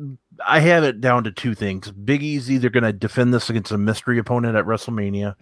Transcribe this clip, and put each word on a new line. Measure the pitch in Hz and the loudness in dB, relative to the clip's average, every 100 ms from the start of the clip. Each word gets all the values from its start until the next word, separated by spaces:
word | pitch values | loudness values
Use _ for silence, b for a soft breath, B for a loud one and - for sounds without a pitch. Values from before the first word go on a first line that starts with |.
| 143 131 _ - 92 | -8 -16 _ -8 0
I | 151 | 4
have | 160 170 | 6 4
it | 147 110 | 4 0
down | 127 123 | 2 2
to | 110 | 0
two | - 123 | -4 -4
things. | 107 101 95 104 | -2 -2 -4 -8
Big | 101 101 143 | -8 -2 0
E's | 151 143 123 | 0 -4 0
either | 135 123 | 0 2
gonna | 120 113 | 2 2
defend | 101 110 - 123 | 0 -2 2 2
this | 120 - | 2 0
against | 113 98 | -4 -2
a | 107 | 0
mystery | 104 107 - 120 | 0 -2 -2 -2
opponent | 107 123 120 110 | 0 0 0 0
at | 90 | 0
WrestleMania, | 113 - 113 101 101 101 98 | -2 -4 -6 -4 -4 -6 -8